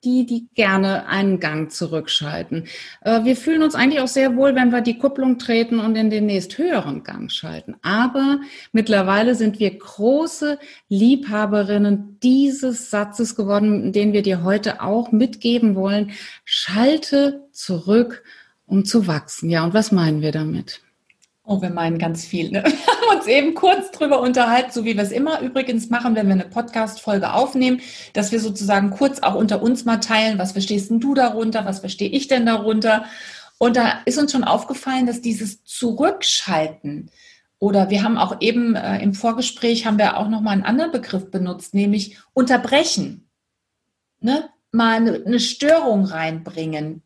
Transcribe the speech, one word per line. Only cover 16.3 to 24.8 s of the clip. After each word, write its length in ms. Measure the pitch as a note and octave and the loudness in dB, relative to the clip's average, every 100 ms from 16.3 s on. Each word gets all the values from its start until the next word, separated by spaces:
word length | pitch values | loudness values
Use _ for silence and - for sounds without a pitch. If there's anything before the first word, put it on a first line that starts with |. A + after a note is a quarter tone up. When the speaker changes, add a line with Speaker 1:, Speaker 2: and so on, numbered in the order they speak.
| - | -20
Speaker 1:
„Schalte 1000 | - - - F#3+ B3 D#4 D4+ C#4 C#4 C#4 - | -6 -4 -2 2 2 2 0 2 2 0 -14
zurück, 720 | - - F3+ F3+ G#3+ A#3 - _ - _ _ _ | -18 -6 -6 2 2 2 -2 _ -20 _ _ _
um 180 | G3 | 0
zu 220 | G3+ A#3 F#3 | 2 2 2
wachsen.“ 440 | D3+ - - E3 | -2 -4 -8 -2
Ja, 140 | E3 | 0
und 100 | E3 | 2
was 180 | G3+ G#3+ | 2 2
meinen 300 | F#3+ E3 D3+ | 2 2 2
wir 100 | D3+ | -2
damit? 480 | D3+ D#3 E3 - - _ _ _ _ _ _ | -2 -4 -6 -8 -16 _ _ _ _ _ _
Speaker 2:
Oh, 160 | - G3 | -4 -4
wir 100 | F#3 | -2
meinen 280 | E3+ E3 E3 | -2 -2 -2
ganz 260 | E3+ E3 | -2 -6
viel, 260 | - F#3 E3 | -6 -6 -4
ne? 140 | - D#4 | -2 0
<laughs> 300 | D4 - B4 A#4+ | 0 0 0 2
uns 120 | F#4+ - | 2 4
eben 280 | C4 C#4+ | 2 2
kurz 360 | E4 F#4 G4 G4 | 2 4 2 0
drüber 300 | - D4+ C#4 | -4 0 2
unterhalten, 500 | B3 B3+ A#3 A#3+ B3+ | 2 2 2 2 0
so 120 | B3 | -4